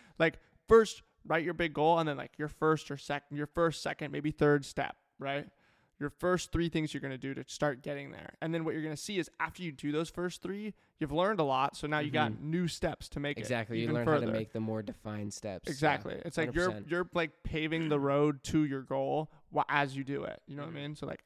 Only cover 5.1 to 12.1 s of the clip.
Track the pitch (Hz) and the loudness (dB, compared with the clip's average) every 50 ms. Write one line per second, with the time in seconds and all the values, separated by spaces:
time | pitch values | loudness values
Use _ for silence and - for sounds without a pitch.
5.1 | _ - 135 139 139 143 156 - - _ _ _ _ _ _ _ _ - 143 147 | _ -10 -6 -6 -4 -6 -6 -10 -14 _ _ _ _ _ _ _ _ -8 -8 -8
6.1 | - - - 180 180 175 - - - 160 170 165 - 165 156 151 - 143 - 139 | -6 -2 0 2 2 2 0 -2 -2 0 0 0 0 0 -2 -2 -4 -6 -8 -8
7.1 | 131 127 127 135 139 131 131 - - - - 147 139 123 139 147 147 143 139 139 | -8 -6 -6 -6 -6 -6 -8 -10 -6 -2 0 0 0 -2 -6 -8 -8 -8 -8 -12
8.1 | - - - - - - - 165 165 170 160 160 151 160 156 156 156 147 - - | -14 -14 -14 -16 -12 -6 -4 -2 -2 0 0 -2 -2 -2 -2 -4 -6 -6 -8 -4
9.1 | 208 185 156 - - - - 156 - - 180 165 143 131 - 147 147 151 165 156 | -2 -2 -4 -4 -4 -6 -6 -6 -6 -6 -8 -8 -6 -4 -4 -2 0 0 -2 -2
10.1 | - - 175 180 175 - - 180 190 202 208 214 196 _ _ _ _ - 156 143 | -4 -4 -4 -4 -4 -6 -8 -8 -6 -6 -6 -8 -10 _ _ _ _ -6 -4 -2
11.1 | 143 160 180 202 220 190 151 139 131 127 135 139 - - - 147 151 151 151 143 | 2 2 2 4 4 4 4 4 4 4 2 2 0 -2 -4 0 0 2 0 2